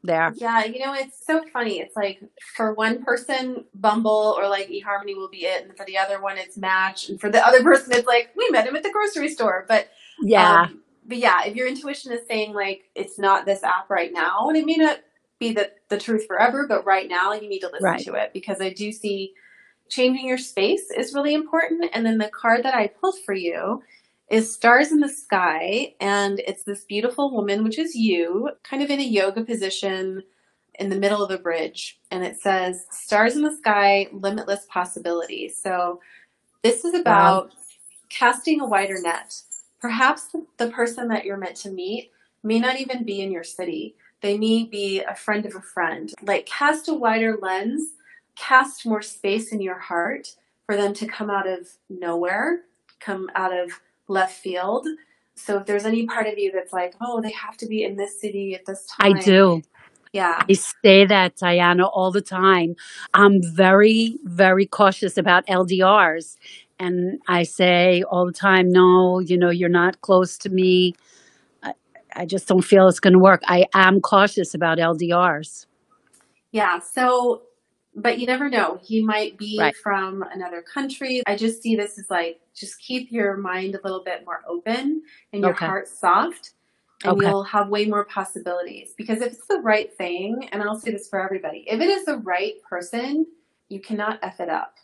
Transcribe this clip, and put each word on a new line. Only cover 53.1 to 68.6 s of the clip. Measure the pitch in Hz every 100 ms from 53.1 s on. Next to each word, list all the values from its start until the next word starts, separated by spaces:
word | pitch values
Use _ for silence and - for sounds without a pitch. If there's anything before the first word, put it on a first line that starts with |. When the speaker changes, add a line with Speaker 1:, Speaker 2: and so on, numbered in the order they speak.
| 190 185
Speaker 2:
out | 190 185 180
of | 175 - _ _ -
left | 190 185 -
field. | 190 180 185 240 320 311 _ _ _
So | - - 202
if | 196
there's | 202 214
any | 226 226
part | 233 214
of | 208
you | 196
that's | 190 180
like, | 185 180 _
"Oh, | 233 233
they | 220
have | 214 208 220
to | 214
be | 214
in | 202 196
this | 202 -
city | 214 196 196
at | 185 -
this | 196 - -
Speaker 1:
I | 202
Speaker 2:
time," | 190
Speaker 1:
do. | 196 190 190 165 - _ - _ _
Speaker 2:
Yeah. | 196 180 165 -
Speaker 1:
I |
say | 190 - - 208 190 196
that, | 202 180 -
Diana, | 180 175 175 175 185
all | 185 185
the | 196
time. | 202 185 190 185 170 170 - - -
I'm | - 202 202
very, | 170 160 185 196 214 226 226 -
very | 185 175 190 185 196
cautious | - 202 190 190 190
about | 185 180 196
L | 185
D | 185 185
Rs. | 185 208 175 160 160 - - - _ _
And | 180 180 180 - -
I | 175
say | 165 - 180 175 180 180 190
all | 180 180
the |
time, | 170 196 185